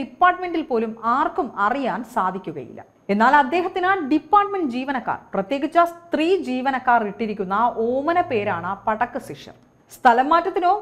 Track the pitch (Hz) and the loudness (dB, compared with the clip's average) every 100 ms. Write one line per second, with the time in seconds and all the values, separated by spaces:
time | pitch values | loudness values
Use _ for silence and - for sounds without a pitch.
0 | 269 - 359 359 370 330 311 240 226 220 | -6 2 2 2 -2 -4 -2 -2 -2 -4
1 | 226 247 330 339 277 - 202 262 254 180 | -2 0 0 -2 -6 0 0 0 -2 -4
2 | 240 - 190 190 185 147 117 110 - _ | -6 -2 -2 -2 -8 -12 -12 -16 -20 _
3 | - 202 226 294 269 339 370 370 359 392 | -4 2 6 6 4 2 -2 0 0 0
4 | 285 302 - 403 403 403 320 240 262 269 | 2 0 4 4 4 0 -4 -4 -4 -4
5 | 220 139 - 196 196 277 294 330 339 339 | -4 -6 -4 -4 -2 -2 0 2 2 0
6 | - - 320 381 247 254 254 262 247 240 | -6 -2 0 0 -2 -4 -2 -2 2 2
7 | 208 196 226 214 185 196 240 - 226 254 | 2 -4 -6 -4 -2 0 0 0 -2 -2
8 | 285 349 349 226 202 175 175 196 - 214 | 0 0 0 -2 -2 -4 -4 -6 -4 -2
9 | 240 269 - 143 - - _ _ _ - | -2 -6 -12 -14 -16 -20 _ _ _ 0
10 | 247 233 269 330 339 359 349 403 | 4 4 4 2 2 0 0 0